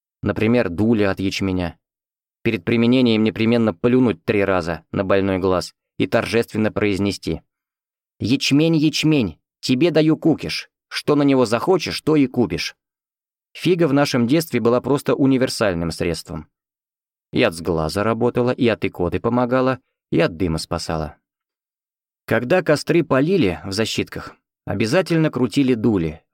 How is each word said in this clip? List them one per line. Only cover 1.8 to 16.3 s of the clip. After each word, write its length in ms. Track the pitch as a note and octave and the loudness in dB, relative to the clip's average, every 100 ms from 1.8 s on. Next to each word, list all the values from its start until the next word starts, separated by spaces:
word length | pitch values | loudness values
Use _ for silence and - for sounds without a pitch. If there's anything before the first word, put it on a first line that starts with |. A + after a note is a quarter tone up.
| _ _ _ _ _ _ | _ _ _ _ _ _
Перед 200 | - A2 | -4 -4
применением 600 | G2 A#2 A#2 B2+ B2 A2 | 0 2 4 4 4 2
непременно 500 | A2 G#2+ A2+ A#2+ A2 | 2 0 0 2 0
плюнуть 500 | F2+ B2 B2+ B2+ F#2 | 0 0 2 2 0
три 200 | - G#2 | -2 0
раза 420 | G2 F#2 E2 D#2+ - | 2 0 -2 -6 -6
на 120 | G#2 | -4
больной 360 | F#2+ G2 G2 F#2+ | 0 0 2 0
глаз 340 | F#2 F#2 - - _ - | 0 0 -2 -12 _ -4
и 80 | - | -2
торжественно 640 | A#2+ G#2+ A2 A#2 G#2+ G#2+ | -2 0 -2 -2 -2 -2
произнести: 680 | G2 G#2 F#2+ G2+ F#2 - E2 - _ _ _ _ _ _ - | -2 -2 0 -2 -4 -6 -8 -10 _ _ _ _ _ _ -8
«Ячмень, 580 | G2+ C#3 - C#3 D#3+ E3 | -2 -2 0 2 2 2
ячмень, 640 | D3+ - D#3 D#3 G2+ - _ _ | 0 0 0 2 0 -6 _ _
тебе 300 | - B2+ F3 | -4 0 2
даю 280 | D#3+ D#3 D#3 | 2 2 2
кукиш, 520 | E3 C#3 E2 - - _ _ | 0 0 -2 -10 -12 _ _
что 280 | - - D3 | -8 -2 2
на 80 | |
него 220 | C#3+ C3+ A#2 | 4 4 2
захочешь, 540 | A#2 C3+ F#3 A#2 E2+ | 0 0 0 -2 -6
то 140 | - D#3 | 0 2
и 120 | C3 | 2
купишь». 480 | - G#2 D#2+ - - _ _ _ _ _ _ _ | 0 0 -2 -6 -12 _ _ _ _ _ _ _
Фига 340 | - - F3 E3 | -6 0 2 2
в 60 | |
нашем 340 | C#3 C#3+ C3 A#2 | 2 2 0 2
детстве 320 | D#3 D#3+ A#2+ | 0 0 0
была 220 | A2+ B2 | 2 2
просто 340 | - C#3 - C3 | 0 -2 0 0
универсальным 760 | C#3 C3 B2+ - G#2+ E2+ E2+ | 2 2 0 0 -2 0 -4
средством. 580 | D#2+ F2 D#2+ - | -4 -4 -4 -8